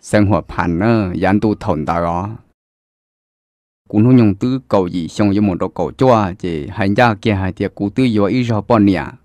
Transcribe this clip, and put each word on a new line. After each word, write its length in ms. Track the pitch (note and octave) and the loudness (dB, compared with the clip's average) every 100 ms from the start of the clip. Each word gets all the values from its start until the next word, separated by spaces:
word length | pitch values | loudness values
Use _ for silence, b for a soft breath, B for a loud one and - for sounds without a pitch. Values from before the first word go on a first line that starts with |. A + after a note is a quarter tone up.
Sinh 260 | - G#2 G2+ | 0 0 2
hoạt 180 | F#2 - | 0 -4
hẳn 300 | - F2 E2+ | -6 -2 0
nơ, 340 | G#2+ A2+ F#2+ | 0 0 -2
dán 260 | E2+ F#2 G2+ | -2 0 2
tu 140 | G#2+ | 2
thổn 320 | G2+ - D#2 D2+ | -2 -4 -4 -2
ta 140 | E2+ | -2
đó. 300 | E2+ E2+ G2 A2+ _ _ _ _ _ _ _ _ _ _ _ _ _ _ _ | -2 -4 -6 -12 _ _ _ _ _ _ _ _ _ _ _ _ _ _ _
Cú 100 | G#2 | 2
nó 120 | A#2 | 4
nhung 240 | B2+ A2 | 6 4
tứ 260 | G2 B2+ C3 - | 2 -4 -4 -2
cầu 180 | G2+ F2+ | -2 0
gì 220 | F2 D#2+ | -4 -8
xong 220 | - G#2 | -2 0
với 100 | G2+ | 2
một 180 | G#2+ F2 | 0 -2
đồ 100 | F#2 | -6
cầu 240 | - D#2 | -6 -8
chua, 400 | - C3 A2+ G2+ F2 | 0 2 2 0 -6
chỉ 280 | F2+ E2 C#2+ | -8 -8 -8
hành 280 | F#2 G2 | -4 -2
gia 200 | G2+ B2 | 2 2
kia 200 | G#2 A#2 | 2 -2
hai 180 | G2 F#2 | 0 -2
tiệt 200 | F2+ G2 | -4 -6
cú 160 | - G2+ | -4 -6
tứ 180 | G2+ C3 | 0 0
vô 120 | G#2+ | 2
ý 180 | G2+ B2 | 0 0
rõ 180 | A#2+ A2 | -2 -4
bọn 260 | F#2+ A2+ G2+ | 0 4 4
nè. 200 | F2+ C#2 - | 2 -4 -14